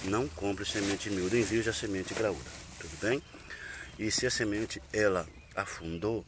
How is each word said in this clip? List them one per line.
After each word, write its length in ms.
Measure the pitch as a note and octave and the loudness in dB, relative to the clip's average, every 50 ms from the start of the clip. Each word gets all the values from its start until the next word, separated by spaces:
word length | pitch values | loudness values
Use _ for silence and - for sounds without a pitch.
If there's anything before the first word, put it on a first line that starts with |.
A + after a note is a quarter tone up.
| F2+ | 0
não 240 | F#2+ G2+ A2+ C3+ D3 | 2 2 2 2 0
compre 360 | - - F#2+ G2+ G2+ F#2+ G2+ | -2 -2 0 0 0 0 -2
semente 460 | - - G#2+ G2+ G2+ G2 F#2 - G#2+ | -2 0 0 2 2 0 0 0 0
miúda, 260 | G2+ F#2+ F2+ F#2 A2 | 0 2 2 4 4
envie 240 | A#2+ A2+ G2 A2 A#2 | 4 4 4 4 2
já 120 | A2 A2+ | 2 2
semente 420 | G#2+ - - G#2 F#2+ F#2+ F#2 - G2 | 0 0 -2 0 -2 -2 -2 -2 0
graúda, 360 | A2 A2 G#2 F2+ C#2+ B1 - - - - - - - | 2 2 2 2 0 -6 -10 -12 -12 -12 -14 -12 -12
tudo 180 | - - - - | -10 -10 -6 -2
bem? 200 | - A2 C3 D3 - - - - - - - - - - - - - - - - | 2 2 2 2 0 -8 -16 -16 -14 -14 -12 -12 -10 -10 -10 -10 -12 -12 -6 -2
E 140 | G#2+ A2 | 0 2
se 160 | - - - B2+ | 2 2 2 2
a 20 | |
semente, 500 | - - A#2+ G#2 G2+ G#2+ A2+ - - G#2 - - | 2 2 2 2 2 0 0 -2 -4 -8 -8 -2
ela 360 | - G#2+ G#2+ G2+ F#2+ F2+ E2 D2+ - - - - - | 2 6 6 6 6 4 0 -2 -10 -18 -18 -6 -4
afundou 680 | - G2 - - - E2 E2 E2 E2+ F#2 G#2+ A#2 G#2 - | -4 -4 -4 -6 -6 -4 -4 -4 0 0 0 0 0 -4